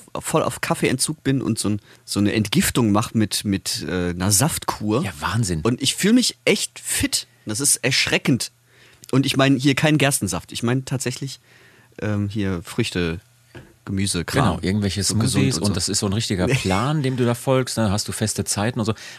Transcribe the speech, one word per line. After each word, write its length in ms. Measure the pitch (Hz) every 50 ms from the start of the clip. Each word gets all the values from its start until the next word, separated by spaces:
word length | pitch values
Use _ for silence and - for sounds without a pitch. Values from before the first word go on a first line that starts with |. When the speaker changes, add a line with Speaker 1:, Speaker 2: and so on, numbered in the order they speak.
| - - - -
Speaker 1:
voll 220 | - - - 156
auf 180 | - - - -
Kaffeeentzug 640 | - - 170 - - - 127 127 - - 156 - -
bin 160 | 139 135 127
und 160 | - - 113 -
so 120 | - 98
ein, 100 | 107 104 - - - - -
so 160 | - - 101
eine 120 | 101 101 -
Entgiftung 580 | 110 101 104 - 185 - - - 139 120 107
mach 220 | 101 107 113 - -
mit, 300 | 113 104 - - - -
mit, 380 | 104 98 92 - - - - 85 71
äh, 220 | 90 90 87 90
einer 200 | 87 87 90 104
Saftkur. 720 | 101 - 135 160 - - - - - - 104 104 107 135 190
Speaker 2:
Ja, 80 | 196 - -
Wahnsinn. 400 | - 90 95 117 113 92 87 78
Speaker 1:
Und 180 | 78 113 123 -
ich 120 | 135 - -
fühl 180 | - - 202
mich 240 | 233 254 220 - - _ -
echt 340 | 147 202 - - - - -
fit. 460 | - - - - - 269 - - - _ _ _ -
Das 160 | 110 107 110
ist 160 | 143 - -
erschreckend. 760 | - - 131 131 - - - 156 190 - 170 127 107 - - _ _ _ _ _ - - - - - - -
Und 120 | - 135 135
ich 100 | 135 -
mein 200 | 131 135 139 139
hier 200 | 123 135 147 131
keinen 220 | - 160 156 151 139
Gerstensaft. 520 | 135 143 139 - 107 92 92 82 - -
Ich 140 | - - 117
mein 200 | 113 127 135 135
tatsächlich, 540 | - 139 123 - 123 123 - 139 135 - - _ _ - - - - _ _ _ _ _ -
ähm, 280 | - 107 104 104 104 101
hier 320 | 104 107 98 95 95 85 -
Früchte, 560 | - - - 113 - - 90 87 82 82 92 - _ _ _ _ _ - - - - - _ -
Gemüse, 400 | - 101 95 101 95 - 85 82
Kram. 320 | - - 135 - 90 85
Speaker 2:
Genau, 20 | 85
irgendwelche 420 | 82 90 101 107 101 95 82 104 92
Speaker 1:
So 100 | - 95
gesund 160 | 107 123 131 123 135 135
Speaker 2:
Smoothies 120 | 135 120 -
Speaker 1:
und 40 |
Speaker 2:
und 60 | - 104
Speaker 1:
so. 60 | 87
Speaker 2:
das 140 | 95 - 95
ist 120 | 98 -
so 60 | 107
ein 60 | 101
richtiger 340 | 95 117 - - 107 90 107
Speaker 1:
<laughs> 20 | 113
Speaker 2:
Plan, 560 | 139 127 - 95 92 101 120 143 156 156 131
dem 120 | 131 131
du 80 | 120 120
da 100 | 120 117
folgst, 420 | - - 139 131 131 123 - - 113
dann 140 | 113 101
hast 160 | 98 107 - -
du 40 |
feste 300 | - - 113 104 - -
Zeiten 380 | 95 - - 98 104 120 - 117
und 60 | 104
so. 80 | 110 104 - - - -